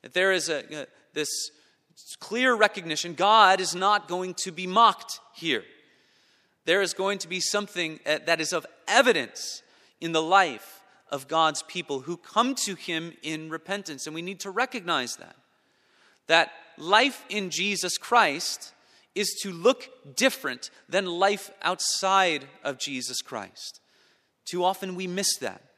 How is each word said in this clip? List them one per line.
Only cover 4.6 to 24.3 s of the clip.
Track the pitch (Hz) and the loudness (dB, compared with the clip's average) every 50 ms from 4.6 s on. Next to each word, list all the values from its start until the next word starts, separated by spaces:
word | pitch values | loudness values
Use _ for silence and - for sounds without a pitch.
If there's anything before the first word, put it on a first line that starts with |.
| 185 | -6
mocked | 180 185 220 233 214 185 - - - - - _ _ _ | 0 4 6 6 6 6 2 -10 -14 -14 -14 _ _ _
here. | - 165 165 135 107 90 - - _ _ _ _ _ _ _ _ _ _ _ _ _ _ _ _ _ _ | -8 -2 0 0 -2 -2 -8 -20 _ _ _ _ _ _ _ _ _ _ _ _ _ _ _ _ _ _
There | 160 170 202 196 | 2 2 2 2
is | 175 - | 0 -2
going | - 190 196 202 196 | -2 -2 -2 -2 -4
to | - | -6
be | 160 180 185 | -8 -6 -4
something, | - - - 208 208 196 - 180 170 160 160 - _ | -4 -2 -2 -2 -4 -4 -6 -6 -4 -4 -6 -8 _
uh, | 147 156 147 - | -2 -2 -2 0
that | 165 170 160 | 0 0 0
is | 160 151 180 | 0 -4 -4
of | 160 - - - _ _ | -6 -6 -8 -20 _ _
evidence | - 196 240 240 254 208 160 123 104 - - - - - - _ _ _ _ _ _ _ _ | 2 4 6 6 6 4 2 0 -6 -10 -14 -12 -12 -12 -14 _ _ _ _ _ _ _ _
in | 165 165 | -6 0
the | 165 160 | 0 0
life | 160 160 185 196 190 160 123 107 - - - - _ _ _ _ _ _ | 2 6 6 6 6 4 0 -8 -14 -20 -20 -20 _ _ _ _ _ _
of | 143 139 131 | -8 -8 -6
God's | 131 165 160 160 156 147 - - | -2 2 4 4 2 2 -2 -10
people | - - 180 165 - 143 131 | -8 -10 -10 -6 -6 -6 -6
who | 127 156 175 | -6 -8 -10
come | 170 _ - - 208 240 262 277 - - | -10 _ -2 0 2 2 2 0 -4 -4
to | 208 190 | -6 -6
him | - - - 170 160 165 170 - _ - | -8 -6 -6 -4 -4 -6 -8 -14 _ -8
in | 151 160 156 160 160 | -8 -8 -8 -8 -10
repentance. | 160 156 _ - 196 208 190 - 147 131 - | -10 -10 _ -6 -8 -8 -6 -10 -12 -10 -10
And | 156 156 | -10 -8
we | 165 | -8
need | 170 185 196 - | -8 -8 -10 -10
to | - 196 | -12 -8
recognize | 185 214 247 254 - 233 175 175 165 139 123 117 - | -2 -2 -2 -2 -4 -8 -4 -2 -2 -2 -2 -4 -8
that. | - - - - _ _ _ _ _ _ _ _ _ _ _ _ _ _ _ _ _ _ | -12 -14 -20 -20 _ _ _ _ _ _ _ _ _ _ _ _ _ _ _ _ _ _
That | - 160 165 165 - - - - - - | 4 4 4 4 2 -4 -20 -20 -20 -20
life | - 147 170 196 220 254 285 - - - - | -14 0 4 4 4 4 4 -2 -6 -14 -8
in | 180 214 196 180 | -6 -6 -6 -4
Jesus | 147 156 185 208 202 - - 175 - | -4 -4 -2 -2 -2 -2 -4 -4 -6
Christ | - - - 240 240 208 160 - - - - - - - - _ _ _ _ _ _ _ _ _ | -6 -4 2 4 4 4 4 0 -2 -6 -6 -8 -8 -12 -20 _ _ _ _ _ _ _ _ _
is | 196 208 202 - - | -4 -4 -4 -4 -6
to | - 196 | -8 -8
look | 175 165 170 240 269 - - - - _ _ 143 131 | -8 2 2 2 2 2 -4 -20 -20 _ _ -10 -2
different | - 254 262 - - - 139 123 123 - - _ - _ | 0 2 2 0 0 -8 -8 -8 -8 -12 -18 _ -20 _
than | _ - 190 196 | _ -2 -2 -2
life | 180 170 175 190 202 208 196 - - - _ | -2 0 2 2 2 2 0 -6 -16 -16 _
outside | - 170 185 185 - - - - 196 190 196 196 190 175 156 143 135 139 - - - | -4 -4 -2 -2 -2 -4 -2 -2 0 2 4 4 4 4 0 -2 -6 -12 -20 -8 -8
of | 143 139 123 | -8 -6 -6
Jesus | - 143 139 127 123 123 123 - | -8 -8 -6 -8 -8 -6 -8 -8
Christ. | - - 131 110 98 90 _ - - - - - _ _ _ _ _ _ _ _ _ _ | -8 -8 -10 -10 -10 -12 _ -16 -16 -16 -16 -18 _ _ _ _ _ _ _ _ _ _